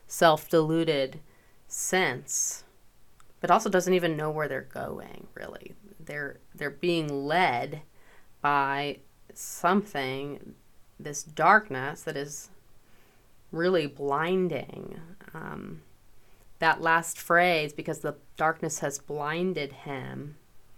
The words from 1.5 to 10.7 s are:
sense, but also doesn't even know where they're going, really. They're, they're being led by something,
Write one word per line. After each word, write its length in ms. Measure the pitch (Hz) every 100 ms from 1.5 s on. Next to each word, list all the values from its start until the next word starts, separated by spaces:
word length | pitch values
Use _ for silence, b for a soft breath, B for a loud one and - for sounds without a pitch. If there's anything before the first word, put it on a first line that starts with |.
| b -
sense, 1000 | - - 185 165 123 - - - - - _ - - - - - -
but 100 | 175
also 180 | 202 220
doesn't 260 | 185 180
even 220 | 185 170 151
know 140 | 156
where 160 | 156 147
they're 160 | 135
going, 640 | 135 - - - - - -
really. 400 | - - - - - - -
They're, 400 | 156 147 139 - -
they're 160 | - 147
being 560 | 143 175 170 151 139 143
led 560 | 170 170 120 143 151 - b b b b -
by 600 | 143 143 139 139 143 - - _ -
something, 1200 | - - - 175 196 202 143 131 135 143 139 - - -